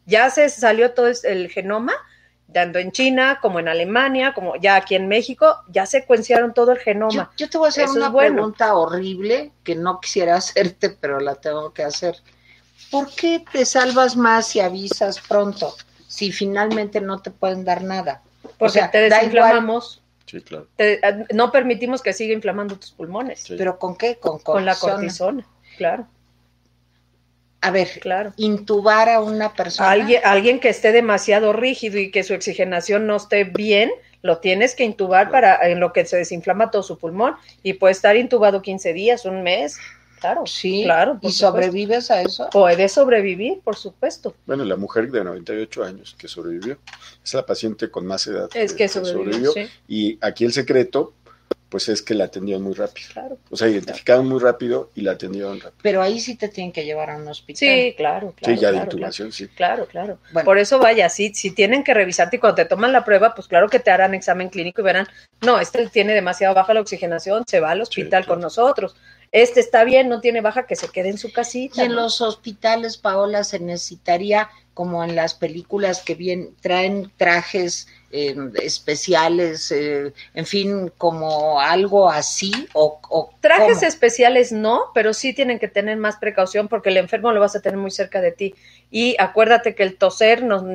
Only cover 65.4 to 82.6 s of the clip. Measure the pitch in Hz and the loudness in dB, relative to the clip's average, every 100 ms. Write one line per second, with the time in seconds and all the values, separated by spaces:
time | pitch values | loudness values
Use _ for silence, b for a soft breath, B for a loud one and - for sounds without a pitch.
65.4 | 233 220 175 247 226 233 202 214 180 175 | 2 2 2 -2 0 0 2 2 0 0
66.4 | 196 190 190 220 202 190 175 165 190 214 | 4 4 4 2 0 -6 -6 -6 -4 -4
67.4 | 240 185 156 185 233 196 151 190 185 175 | 0 0 0 -2 -4 -6 0 0 0 -4
68.4 | 165 220 247 277 185 b b b b 214 | -2 2 2 2 -6 b b b b 4
69.4 | 240 240 240 233 233 262 262 226 240 226 | 6 4 4 4 6 4 4 0 -2 0
70.4 | 214 240 254 175 - - 185 202 220 - | -2 -2 -6 -8 -8 -6 -6 -6 -6 -6
71.4 | 233 247 262 240 247 233 233 226 226 214 | -6 -8 -8 -2 0 0 -2 -2 -2 -4
72.4 | 226 202 220 226 226 220 208 190 202 208 | -12 -4 0 0 -2 -6 -2 0 0 -2
73.4 | 208 196 175 175 - 175 - 175 208 208 | -4 -6 -6 -8 -10 -8 -2 -2 2 0
74.4 | 214 b b - 180 170 170 165 165 - | 0 b b -10 -6 -4 -4 -2 -4 -4
75.4 | 165 165 170 202 196 175 - 160 180 180 | -8 -8 -8 -4 -2 -4 -6 -6 -6 -6
76.4 | 170 _ 185 180 185 202 196 _ 175 170 | -8 _ -2 0 0 -4 -8 _ 2 2
77.4 | - 196 175 - - b _ 143 143 135 | 0 -4 -4 -6 -12 b _ -6 -6 -6
78.4 | 135 101 156 - - 147 - 165 165 170 | -8 -6 -6 -6 -6 -6 0 2 2 0
79.4 | 170 160 - 147 147 143 143 B B - | -2 -4 -4 -4 -2 -4 -6 B B -12
80.4 | 165 202 196 202 185 - 175 165 156 151 | -6 -4 -2 -4 -8 -4 -2 -2 -4 -2
81.4 | 151 147 143 180 196 202 185 151 147 - | 0 2 2 2 4 6 6 4 -2 -6
82.4 | 196 226 | -6 -6